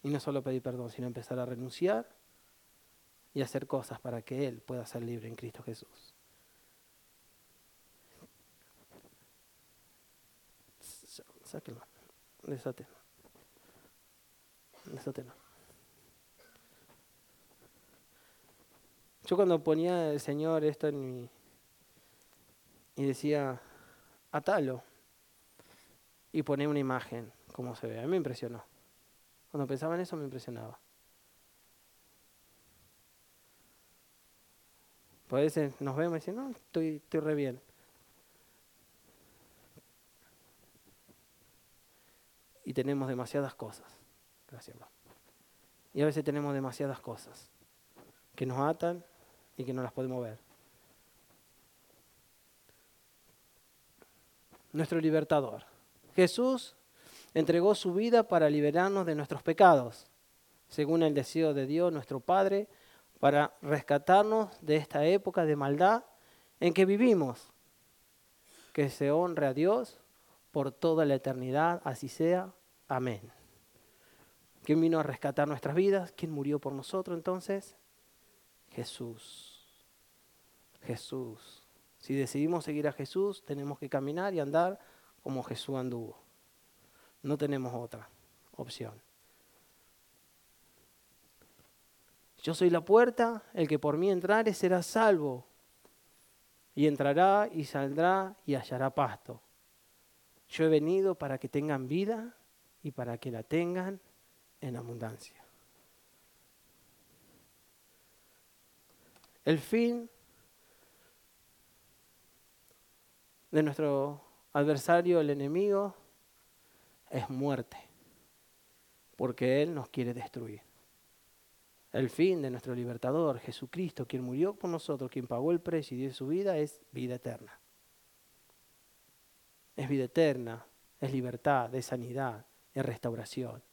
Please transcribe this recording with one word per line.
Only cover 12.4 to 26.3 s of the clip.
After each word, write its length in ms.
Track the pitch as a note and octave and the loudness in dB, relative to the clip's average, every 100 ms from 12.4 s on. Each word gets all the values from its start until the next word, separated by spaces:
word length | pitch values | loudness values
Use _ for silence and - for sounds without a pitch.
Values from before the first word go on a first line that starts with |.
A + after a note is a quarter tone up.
Desátelo. 460 | - C3+ C3+ - - - _ _ - _ _ _ _ _ _ _ _ _ _ _ _ _ _ - | -12 -8 -8 -10 -18 -20 _ _ -20 _ _ _ _ _ _ _ _ _ _ _ _ _ _ -20
Desátelo. 480 | - C3+ C#3+ C3+ B2+ - _ _ - _ _ _ _ _ _ _ - _ _ _ _ _ _ _ _ _ _ _ - _ _ _ _ _ _ _ _ _ _ _ _ _ _ _ | -16 -12 -10 -10 -16 -20 _ _ -20 _ _ _ _ _ _ _ -20 _ _ _ _ _ _ _ _ _ _ _ -20 _ _ _ _ _ _ _ _ _ _ _ _ _ _ _
Yo 100 | - F3+ | -2 2
cuando 260 | F#3+ E3 | 4 4
ponía 480 | - D#3 E3+ F3+ D#3+ | 2 2 2 0 0
el 80 | D3 | -2
Señor 460 | - D3 D#3+ D#3+ | -4 -2 0 2
esto 240 | D3+ D3 D3+ | 0 0 -4
en 100 | C#3+ | -4
mi, 300 | C3 B2+ A#2+ _ _ _ _ _ _ _ _ _ _ _ _ _ _ _ _ - | -8 -10 -14 _ _ _ _ _ _ _ _ _ _ _ _ _ _ _ _ -2
y 80 | |
decía, 540 | C#3 B2+ D3 D3 C#3 B2 - - - - _ _ _ | -2 0 0 0 0 -6 -14 -20 -20 -20 _ _ _
"Atalo", 520 | D3 D#3+ G3 C3+ B2+ - _ _ _ _ _ _ _ - - _ _ _ _ _ | -2 0 2 0 -4 -12 _ _ _ _ _ _ _ -20 -20 _ _ _ _ _